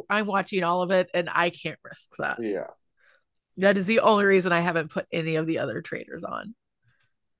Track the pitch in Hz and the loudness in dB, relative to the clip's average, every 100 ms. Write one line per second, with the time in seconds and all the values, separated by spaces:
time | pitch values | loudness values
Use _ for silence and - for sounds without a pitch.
0 | - 208 208 196 190 196 170 180 180 185 | 0 -2 0 -2 0 -2 0 0 2 2
1 | 180 180 - 165 175 - 160 - 120 - | 2 -2 0 0 0 -2 -10 -12 -16 -18
2 | - - 147 123 110 95 - - _ _ | -16 -6 -6 -4 -4 -4 -6 -14 _ _
3 | _ _ _ _ _ - 196 202 185 226 | _ _ _ _ _ 0 2 4 2 4
4 | - 208 202 190 180 170 175 165 160 - | 4 4 6 4 4 2 2 0 -2 -6
5 | - 170 160 160 160 165 135 110 - - | -6 -6 -2 -2 0 -2 -2 -6 -8 -10
6 | - 165 - 52 50 - _ _ _ _ | -10 -12 -10 -10 -10 -16 _ _ _ _
7 | _ _ _ _ | _ _ _ _